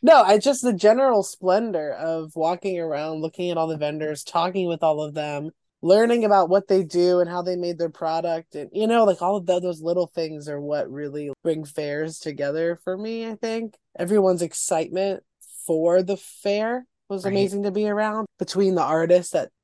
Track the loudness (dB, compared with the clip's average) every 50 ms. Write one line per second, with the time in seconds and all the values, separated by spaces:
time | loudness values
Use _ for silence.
0 | 8 8 8 8 8 8 6 4 4 0 -2 0 0 -2 -2 4 6 6 6 6
1 | 4 4 4 2 0 -2 -8 _ 0 2 2 2 0 -2 -4 -4 -4 -4 -6 -6
2 | -4 -4 -4 -4 -6 -8 -6 -2 -2 -2 -2 -2 -4 -6 -4 -4 -4 -4 -4 -4
3 | -4 -6 -6 -6 -6 -8 _ -6 -4 -4 -2 -2 -2 -2 -2 -4 -4 -4 -4 -4
4 | -6 -6 -6 -8 -10 -4 -2 -2 -2 0 -2 -2 -2 -2 -2 0 0 0 0 0
5 | -2 -6 -6 -8 -6 -6 -6 -8 -8 -10 -12 _ _ _ _ _ 2 4 6 6
6 | 6 4 4 2 4 4 6 4 4 4 4 2 2 _ 2 2 2 0 0 2
7 | 4 4 4 4 2 0 -2 -6 -4 -4 -4 -4 -4 -6 -4 -4 -4 -6 -4 -4
8 | -4 -2 -2 -2 -2 -2 -4 -4 -6 _ _ -12 -12 -8 -4 -2 0 2 4 6
9 | 6 4 4 2 0 0 0 -2 0 0 0 0 0 -4 -6 -4 -4 -2 0 0
10 | -2 -2 _ -6 -6 -6 -8 -10 -10 -10 -10 -8 -6 -4 -4 -4 -4 -6 -8 -10
11 | -10 -8 -8 -8 -10 -10 -12 _ _ -4 -4 -4 -6 -10 -8 -6 -6 -4 -4 -4
12 | -6 -6 -8 -10 -10 -10 -6 -6 -4 -4 -2 -2 -2 -2 -4 -4 _ -8 -8 -6
13 | -6 -8 -8 -8 -8 -10 -10 -8 -6 -6 -4 -6 -6 -8 _ _ _ _ _ -8
14 | -4 2 2 4 4 4 4 2 0 -4 -4 -6 -4 -2 -2 -2 -2 -2 -4 -4
15 | -2 -2 -4 -6 _ _ _ _ -20 -20 -16 -14 -4 -2 -2 0 2 4 4 4
16 | 2 2 -4 -6 -6 -18 -20 -8 -4 -2 -2 0 -2 -2 -4 -6 -8 _ _ _
17 | _ _ -10 -6 -4 -2 0 0 0 0 0 -4 -4 -2 -2 -2 -2 0 0 -2
18 | -2 -2 -2 -4 -6 -8 _ _ -8 -6 0 0 2 2 2 2 0 0 0 0
19 | 4 4 4 4 4 2 -4 -4 -4 -4 _ _